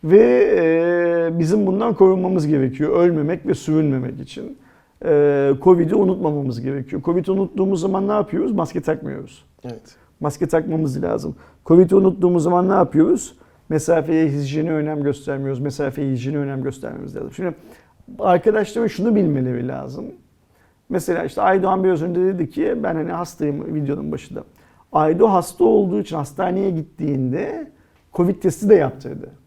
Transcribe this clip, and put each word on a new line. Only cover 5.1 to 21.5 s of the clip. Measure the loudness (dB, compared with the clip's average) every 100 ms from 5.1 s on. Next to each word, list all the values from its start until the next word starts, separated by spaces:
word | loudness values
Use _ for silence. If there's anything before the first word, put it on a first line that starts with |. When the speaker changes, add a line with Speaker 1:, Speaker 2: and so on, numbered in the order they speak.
| 2 4 2 2 2
Speaker 1:
covid'i | 6 6 4
unutmamamız | 2 2 0 -2 -2 -4 -6
gerekiyor. | -6 -8 -8 -6
covid'i | -2 -2 0
unuttuğumuz | -2 -2 -2 -2 0
zaman | -2 -2 0
ne |
yapıyoruz? | 0 -2 -2 -2
Maske | -2 -4 -4
takmıyoruz. | -4 -4 -6 -12 -14 -20 _ _
Speaker 2:
Evet. | -16 -16 -18 _ _ _
Speaker 1:
Maske | -6 -4 0
takmamız | 0 0 -2 -2 -2
lazım. | -4 -4 -6 -12 -18 _ 2
covid'i | 6 6 4
unuttuğumuz | 2 2 0 2
zaman | 2 2 2
ne |
yapıyoruz? | 2 2 4 4 2 -2 -18 _ _ _
Mesafeye, | -4 0 0 2 0 0
hijyene | 0 -4 -4 -2
önem | -2 -4 -4
göstermiyoruz. | -4 -4 -6 -6 -6 -4
Mesafeye, | -6 -4 -6 -4 -4
hijyene | -4 -4 -4
önem | -4 -6
göstermemiz | -6 -8 -12 -12 -12 -12
lazım. | -12 -8
Şimdi | -8 -8 -18 -20 _ _ -20 -4
arkadaşlarım | 2 4 4 0 0 -2 -4
şunu | -2 0
bilmeleri | 2 2 0 -2 -4 -6
lazım. | -8 -10 -12 -14 -16 _ _ _ _ _ _ _
Mesela | -6 -2 -4
işte | -4 0
Aydoğan | 2